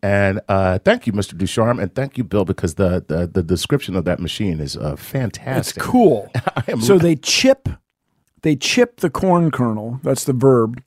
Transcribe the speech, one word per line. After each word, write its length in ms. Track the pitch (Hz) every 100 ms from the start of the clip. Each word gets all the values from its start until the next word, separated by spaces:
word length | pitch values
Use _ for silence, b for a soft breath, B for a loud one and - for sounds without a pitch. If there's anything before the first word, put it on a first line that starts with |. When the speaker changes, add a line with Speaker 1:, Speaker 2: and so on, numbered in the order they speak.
Speaker 1:
And, 360 | 101 101 98 101 -
uh, 300 | 98 92 92
thank 280 | - 247 -
you, 60 |
Mister 220 | 101 98 85
Ducharme, 440 | 92 - 110 80
and 160 | 90 -
thank 220 | 135 -
you, 60 | 113
Bill, 200 | 104 92
because 300 | 92 87 -
the, 280 | 95 90 -
the, 180 | 80 87
the 160 | 92
description 540 | 82 90 - 147 - 90
of 100 | 82
that 140 | 87
machine 400 | 82 - 104 80
is, 160 | 71 -
uh, 180 | 73 71
fantastic. 800 | - 135 123 - 123 131 - -
Speaker 2:
It's 80 | -
cool. 440 | 247 208 113 - 123
Speaker 1:
<laughs> 120 | - -
I 60 | -
am 140 | 185
Speaker 2:
So 160 | 220 190
they 160 | 170 156
chip, 540 | - - 262 262 - - _ _ _ _ _ _
they 120 | 160 143
chip 420 | - - 240 -
the 100 | 175
corn 400 | - 190 175 165
kernel. 500 | - 123 107 113 131
That's 220 | 151 131 -
the 80 |
verb. 480 | 127 135 123 113 123